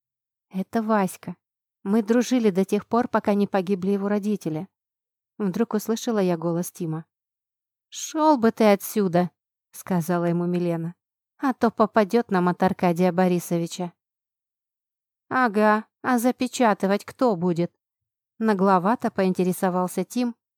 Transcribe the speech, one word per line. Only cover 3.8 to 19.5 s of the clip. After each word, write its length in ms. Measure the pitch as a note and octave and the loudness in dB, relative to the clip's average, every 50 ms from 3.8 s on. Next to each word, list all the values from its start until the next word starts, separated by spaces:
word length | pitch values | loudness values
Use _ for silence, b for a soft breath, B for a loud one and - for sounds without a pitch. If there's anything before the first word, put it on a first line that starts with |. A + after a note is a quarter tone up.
| F3 G3 G3+ | 0 -2 -2
его 160 | G3 G3 G3+ | -2 -2 -2
родители». 600 | G#3 G#3 F#3+ G#3+ G#3 F#3+ - E3 D#3 D#3 F#3+ - _ _ _ _ _ _ _ _ _ _ _ _ _ - | -2 -2 -2 -2 -4 -4 -4 -6 -6 -6 -8 -10 _ _ _ _ _ _ _ _ _ _ _ _ _ -4
Вдруг 360 | G#3 F#3+ E3+ - A#3 - - | -4 -4 0 0 -2 0 0
услышала 440 | G#3 - - A3+ A3+ - B3 A3+ G#3+ | -4 -2 -2 -4 -4 -4 -2 0 0
я 180 | F#3+ F3+ F3 | 0 0 0
голос 360 | E3 D#3+ F3 E3+ E3+ F3 - - | 0 -2 -2 -2 -2 -4 -6 -8
Тима. 340 | - F3+ D#3+ D#3 D#3+ E3 - _ _ _ _ _ _ _ _ _ _ _ _ _ _ _ _ | -8 -6 -6 -6 -8 -10 -14 _ _ _ _ _ _ _ _ _ _ _ _ _ _ _ _
«Шёл 480 | - - - - - D#4+ D4+ D#4 D4+ | -16 -14 -14 -8 -4 0 2 4 4
бы 140 | B3 G#3+ A3+ | 4 2 0
ты 220 | - - A3 G#3+ G3+ | 2 4 4 4 4
отсюда», 580 | G3 - - - A3 G3+ F#3 E3 F3 F3+ E3+ - _ _ _ _ _ _ _ | 4 0 -4 -4 -2 -2 2 2 0 0 0 -4 _ _ _ _ _ _ _
сказала 540 | _ - - - F#3+ F3 D#3+ E3+ F3 F3 E3+ | _ -20 -8 -4 -4 -2 -2 -2 -2 -2 0
ему 220 | F3 E3+ F3 F3 | 0 -2 -2 -2
Милена, 480 | F3 F3 F3 F3 F3 E3+ E3 E3 E3+ F3 - _ _ _ _ _ _ _ _ | -2 -2 -2 -2 -2 -2 -4 -6 -8 -10 -14 _ _ _ _ _ _ _ _
«а 160 | - C4+ B3 | -4 -4 -2
то 160 | - - A3+ | 0 0 0
попадёт 600 | - - A3 G3+ - A3+ G#3 F3+ A3 A#3 A#3 - | 2 2 0 2 2 2 2 2 0 -2 0 0
нам 180 | G3+ F3+ F3 F3+ | 0 0 2 0
от 140 | F3 - F#3+ | 0 2 0
Аркадия 500 | F#3 F#3+ - - F3+ E3+ E3 F#3 F#3 E3+ | 0 0 2 0 0 2 2 2 2 2
Борисовича». 800 | F3+ F#3 F3+ F3+ F3 - - F3 E3+ E3+ E3 - - F3+ F3 - _ _ _ _ _ _ _ _ _ _ _ _ _ _ _ _ _ _ _ _ _ _ _ _ _ _ _ | 2 2 2 2 0 -2 -2 -4 -4 -4 -4 -6 -10 -10 -10 -10 _ _ _ _ _ _ _ _ _ _ _ _ _ _ _ _ _ _ _ _ _ _ _ _ _ _ _
«Ага, 560 | C4 C4 B3+ A#3 F#3+ G#3+ G#3+ G#3+ G#3+ G#3+ A3 - _ _ - | -2 0 0 0 2 2 2 4 2 2 -2 -6 _ _ -2
а 160 | - B3+ A#3+ | 0 0 2
запечатывать 840 | A3 B3+ B3 - C4 B3 - - B3+ A3 G3 - - F#3+ G3 G#3 - | 2 0 0 0 -4 -6 0 2 2 2 2 2 0 0 0 -2 -2
кто 320 | - - - C4+ A#3+ G#3 | -8 -4 -2 0 0 0
будет?» 360 | E3+ F3 F3+ F3 D#3+ E3+ F3 - _ _ _ _ _ _ _ _ _ _ _ _ _ | 0 0 -2 0 0 -2 -4 -6 _ _ _ _ _ _ _ _ _ _ _ _ _
Нагловато 720 | A3 A3 G#3 F#3 F#3+ G3+ F#3+ F3+ E3 G3 A#3+ - - A3 | 0 0 2 2 4 4 4 2 2 0 0 0 -2 -4
поинтересовался 920 | - - F#3+ F#3+ F3+ - F#3 F3+ | -2 0 0 0 0 0 0 -2